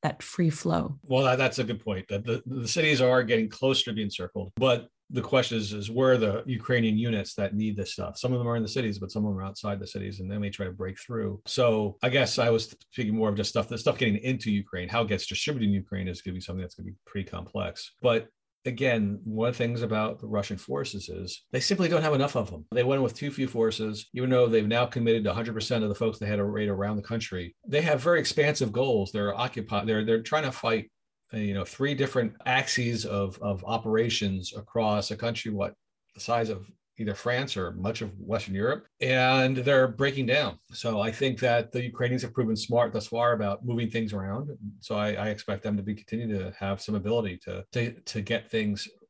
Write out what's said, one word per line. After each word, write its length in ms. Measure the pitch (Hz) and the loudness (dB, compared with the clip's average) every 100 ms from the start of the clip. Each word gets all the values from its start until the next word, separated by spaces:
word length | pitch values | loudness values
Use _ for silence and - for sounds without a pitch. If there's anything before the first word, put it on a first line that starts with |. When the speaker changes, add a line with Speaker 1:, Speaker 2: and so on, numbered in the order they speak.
Speaker 1:
that 200 | 156 - | -4 -4
free 260 | - - 165 | -6 0 2
flow. 500 | - 170 165 - 139 | 2 0 0 -2 -6
Speaker 2:
Well, 220 | - 131 | 0 4
that, 120 | 131 127 | 4 4
that's 220 | 131 135 | 2 0
a 60 | |
good 200 | 113 110 | -2 -4
point, 240 | - 95 - | -4 -4 -4
that 160 | 101 | -4
the, 180 | 117 123 120 | -2 -4 -4
the 200 | 131 117 | -6 -2
cities 360 | 170 156 135 | 2 4 6
are 200 | 127 127 | 6 6
getting 280 | 113 117 107 | 4 4 2
closer 340 | - 131 135 | 0 2 2
to 80 | - | 2
being 160 | 107 104 | -2 -4
circled. 440 | - 90 101 95 - | -4 -8 -8 -8 2
But 320 | 131 120 - _ - | 4 4 0 _ -8
the 100 | 127 | -6
question 380 | - 131 123 117 | 2 4 4 0
is, 160 | 101 | -4
is 160 | 104 101 | -6 -4
where 220 | 120 131 | 2 6
are 40 | 123 | 6
the 260 | 107 104 - | 4 0 -4
Ukrainian 500 | 117 - 123 113 107 | -4 0 2 4 2
units 380 | 120 110 95 | 2 0 -2
that 200 | - 98 | -4 -2
need 220 | 104 107 104 | 0 0 -2
this 160 | 92 | -4
stuff? 240 | - 90 - | -4 -6 -4
Some 160 | 123 | 0
of 60 | 123 | 0
them 100 | 120 | 2
are 80 | 117 | 0
in 60 | |
the 60 | 107 | 0
cities, 300 | 135 113 101 | 0 0 -2
but 120 | 98 | -4
some 160 | 107 104 | -2 0
of 40 | |
them 80 | 95 | -2
are 60 | |
outside 340 | 98 101 104 98 | -4 -6 -4 -4
the 80 | 98 | -6
cities, 340 | 98 98 95 | -8 -8 -8
and 100 | 92 | -6
they 80 | 104 | -4
may 100 | 101 | -4
try 160 | 101 | -4
to 80 | 95 | -6
break 260 | 92 92 98 | -6 -8 -8
through. 440 | - 113 101 98 - | -8 -4 -4 -6 -4
So 520 | - 120 110 104 - | 2 4 4 0 0
I 60 | 123 | 0
guess 300 | 139 123 - | 2 2 2
I 100 | 117 | 4
was 260 | 113 - - _ | 2 0 -12 _
speaking 240 | - 107 | -4 0
more 140 | 110 107 | 2 2
of 80 | 101 | 0
just 140 | 101 | 0
stuff, 180 | 120 113 | -2 -2
the 80 | 113 | 0
stuff 220 | - - | 0 2
getting 180 | 117 104 | 2 2
into 340 | 127 131 110 | 0 -2 2
Ukraine, 380 | 104 98 92 90 | 0 0 -6 -2
how 140 | 110 | 0
it 60 | 110 | 0
gets 180 | 113 - | -2 -4
distributed 400 | 101 - 139 104 | -4 -2 0 2
in 80 | |
Ukraine 340 | 98 92 95 92 | 2 0 -4 -4
is 140 | 87 | -6
gonna 120 | 95 | -8
be 60 | 92 | -8
something 220 | - 92 | -8 -8
that's 140 | 90 - | -8 -10
gonna 120 | 92 | -14
be 80 | 95 - | -16 -10
pretty 220 | 101 92 | -8 -8
complex. 640 | 87 87 98 92 - - - | -10 -8 -6 -6 -8 -14 0
But 280 | 123 113 113 _ _ _ | 2 2 0 _ _ _
again, 540 | - 117 131 113 104 101 | -8 -2 0 2 0 -2
one 240 | 110 107 117 | -4 -2 0
of 60 | |
the 40 | 120 | 0
things 240 | 120 120 | -2 -2
about 380 | 113 107 110 117 | -2 0 -2 -4
the 60 | 107 | -4
Russian 280 | 104 98 101 | -4 -2 -6
forces 520 | - 131 - 98 - | -6 -6 -4 -8 -10
is 380 | 90 92 - _ | -8 -10 -12 _
they 80 | 127 | -2
simply 300 | - 190 170 | 2 2 4
don't 120 | 165 | 2
have 100 | 156 | 4
enough 220 | 139 135 123 | 2 2 0
of 120 | 95 | -4
them. 160 | 90 - | -6 -2
They 140 | 120 | 2
went 140 | 123 139 | 4 4
in 40 | |
with 100 | 120 | 2
too 200 | - 143 | -2 -6
few 160 | 143 127 | -4 -2
forces, 600 | 117 110 110 110 104 - | 2 0 0 -4 -6 -8
even 160 | 123 127 | -4 2
though 160 | 127 120 | 6 6
they've 180 | 113 | 6
now 220 | 107 117 120 | 4 2 2
committed 400 | 123 113 113 104 | 2 2 4 2
a 80 | |
hundred 200 | 101 117 | -2 -4
percent 280 | 110 - 120 | -4 -2 0
of 60 | 107 | 0
the 80 | 101 | 0
folks 240 | 113 107 | -2 -2
they 60 | 104 | -2
had 120 | 104 | 0
arrayed 300 | 101 104 104 | 0 0 0
around 260 | 95 101 | 0 -2
the 80 | 104 | -4
country. 540 | - 117 110 92 87 - - | -4 -4 -4 -6 -8 -12 -2
They 160 | 143 | 0
have 180 | 165 143 | 2 2
very 200 | 147 170 | 4 2
expansive 500 | - - 143 - 117 | 2 2 2 2 0
goals. 400 | 107 135 113 95 | 2 2 2 0
They're 260 | 107 101 107 | -2 -2 -2
occupied, 520 | 120 117 - 104 110 | -4 -4 -4 -2 0
they're, 160 | 107 | 2
they're 180 | 107 113 | 2 0
trying 220 | 113 151 | 2 0
to 80 | 139 | 0
fight, 400 | - 113 110 - _ _ _ _ | -4 0 0 -2 _ _ _ _
uh, 40 | 110 | -4
you 160 | 104 | -2
know, 100 | 98 | -2
three 320 | 90 - 139 135 | -4 -2 -2 0
different 380 | 135 127 113 - 123 | 0 0 0 -2 0
axes 580 | 127 131 127 120 113 | 0 2 0 0 -2
of, 320 | 101 101 98 - | -2 -2 -2 -4
of 220 | 104 92 | -4 -4
operations 880 | 101 110 113 110 117 113 101 95 92 107 | -2 -4 2 2 2 2 0 -2 -6 -10
across 540 | 101 120 107 104 - | -6 0 2 2 -2
a 60 | 110 | -4
country, 340 | 117 113 113 | -4 -4 -4
what, 240 | 104 - - _ _ _ | -4 -4 -6 _ _ _
the 60 | - | -12
size 280 | - 117 110 | -2 0 0
of 220 | 98 98 - _ - | -4 -10 -20 _ -8
either 160 | 107 | -6
France 420 | 98 120 123 135 101 | -4 -2 -2 -2 -4
or 160 | 92 | -6
much 300 | 90 101 113 | -4 -4 -4
of 100 | 104 95 | -6 -8
Western 340 | 90 110 104 | -4 -4 -2
Europe, 320 | 98 113 151 - - | -2 0 -2 -6 -4
and 560 | 127 131 127 131 131 131 | 0 4 4 4 4 2
they're 320 | 123 135 131 | 4 6 6
breaking 380 | 107 139 135 120 | 4 0 2 2
down. 320 | 143 120 - _ | 2 0 -4 _
So 280 | - 117 104 | -6 -2 0
I 100 | 110 | 0
think 300 | 110 135 110 | 0 0 2
that 320 | 127 120 117 | 2 2 2
the 100 | 123 | -4
Ukrainians 380 | 123 - 123 127 | -4 -2 0 0
have 140 | 123 | -2
proven 200 | - 110 | -2 0
smart 380 | 110 - 117 113 | 0 2 2 4
thus 140 | 107 - | 0 -4
far 260 | 117 120 | 0 2
about 320 | 110 104 98 | 2 0 -2
moving 260 | 123 117 113 | -2 -2 0
things 220 | 113 110 | -2 -2
around. 380 | 104 98 101 147 - 104 - | -2 -4 -4 -6 -8 -12 -12
So 160 | - 104 | -6 -2
I, 180 | 104 | 0
I 140 | 104 104 | 0 -2
expect 320 | 104 - 101 | -4 -4 -4
them 160 | 110 104 | -2 -2
to 40 | |
be, 120 | 98 | -2
continue 440 | 104 - 113 117 101 | -6 -6 -4 -2 -2
to 140 | 92 - | -4 -6
have 220 | 98 98 | -4 -4
some 120 | - | -4
ability 460 | 107 98 117 104 90 | -2 0 0 0 -6
to, 200 | - 92 95 | -10 -10 -6
to, 200 | 123 117 | -4 -4
to 280 | - - 110 | -4 -8 -6
get 300 | 98 113 - | -2 -4 -2
things 360 | 113 104 101 - - _ | -2 0 -2 -6 -16 _